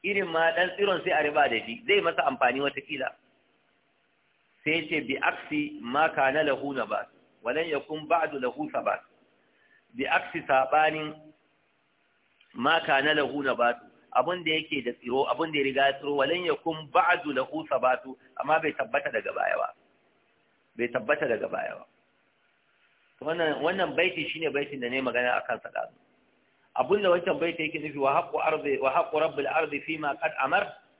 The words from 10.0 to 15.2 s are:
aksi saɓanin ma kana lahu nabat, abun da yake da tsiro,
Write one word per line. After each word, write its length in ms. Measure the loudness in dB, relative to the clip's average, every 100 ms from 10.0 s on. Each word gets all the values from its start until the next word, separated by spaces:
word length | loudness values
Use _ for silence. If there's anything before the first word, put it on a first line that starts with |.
| 0
aksi 360 | 0 0 -8 2
saɓanin 680 | 2 4 4 4 0 -8 -10 -20 _ _ _ _ _ _ _ _ _ _ _ _
ma 260 | -2 2 2 4
kana 280 | 2 4
lahu 300 | 2 0 -2
nabat, 340 | -2 2 2 2 -8 _ _ 0
abun 280 | 2 -2
da 80 | 0
yake 320 | -2 -2 -4
da 80 | -4
tsiro, 320 | -6 -2 0